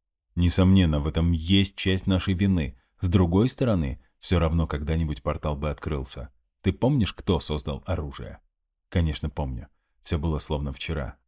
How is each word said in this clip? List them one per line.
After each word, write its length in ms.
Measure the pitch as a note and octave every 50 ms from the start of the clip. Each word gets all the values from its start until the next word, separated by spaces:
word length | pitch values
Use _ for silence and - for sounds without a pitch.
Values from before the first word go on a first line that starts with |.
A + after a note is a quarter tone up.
| _ _ _ _ _ _ _
Несомненно, 640 | F2 F2 F2 - F#2+ F#2 F#2 F#2+ F#2+ F2+ D#2+ D2+ D2
в 80 | C#2+
этом 240 | D#2 - E2+ E2+ F2
есть 440 | E2+ D#2+ D#2+ F2 G2 G2 F#2+ - -
часть 320 | - - F#2+ F#2 F#2 -
нашей 260 | G2 F#2+ F2 - G2+ F#2
вины. 440 | E2+ G2+ F#2+ F#2 E2+ C#2+ B1 - - _ _ _ _
С 80 | F#2+
другой 400 | F2 F2 F#2+ F2+ E2 F2 G2 A#2
стороны, 540 | C3 - - C3+ A#2+ G#2 F2 D2+ C2 B1+ - _ _ _ _
все 200 | - - F#2 E2+
равно 260 | E2 D#2 E2 E2 D#2+
когда-нибудь 560 | - - C#2+ D2 E2 D#2+ E2 E2 D2+ C#2+ -
портал 340 | - D2+ D2 - - D2+ D2+
бы 140 | C#2+ D2+ D2+
открылся. 640 | D2 - - D#2 D2+ C2+ B1+ - - C2 A#1+ - _ _ _ _ _ _
Ты 120 | - G2 F2
помнишь, 400 | - A#2 C3 D3 C3 G2 - -
кто 260 | - - - F2+ D2
создал 440 | - - D2+ D2 - D2+ C#2 - -
оружие? 540 | - F2+ - D2+ C#2 - - A1+ - - - _ _ _ _ _ _ _ _ _ _
Конечно, 400 | - F2+ E2 D#2 C#2+ - - D2
помню. 380 | - - D2 C2 B1 A#1 - - _ _ _ _ _ _
Все 160 | _ - F2+
было 220 | D2+ D#2 E2 D#2 D2
словно 340 | - - D#2 C#2+ C#2+ C#2 -
вчера. 440 | - - - D#2 C#2+ C2 B1 - _ _